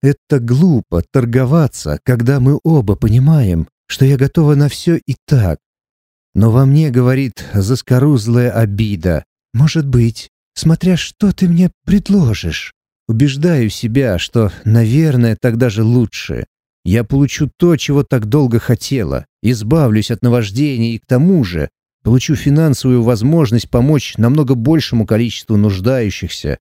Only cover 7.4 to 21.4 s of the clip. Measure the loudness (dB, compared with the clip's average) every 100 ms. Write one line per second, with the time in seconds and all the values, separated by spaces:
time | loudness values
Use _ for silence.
7.4 | -6 -4 -2 -4 0 2 2 2 2 0
8.4 | 0 0 -2 -2 -4 -2 -2 -2 -6 _
9.4 | _ 0 0 0 0 0 0 -2 -18 _
10.4 | _ -4 -2 0 0 -2 -4 _ -2 0
11.4 | 0 2 0 -2 -2 -2 2 0 2 -2
12.4 | -6 -8 -12 _ _ _ -6 0 0 0
13.4 | 0 2 0 -4 -4 -2 0 -2 -2 -2
14.4 | -2 -2 0 2 2 2 2 2 0 0
15.4 | -2 0 -2 0 0 2 0 -6 -10 -10
16.4 | -10 _ _ _ -2 -2 0 0 0 -2
17.4 | -6 _ 0 0 0 -2 0 -2 0 0
18.4 | 2 0 0 -4 -2 -6 -4 -6 -8 _
19.4 | -4 -4 0 0 2 0 -2 -2 0 0
20.4 | -2 -2 -2 -2 -4 -4 _ 2 2 2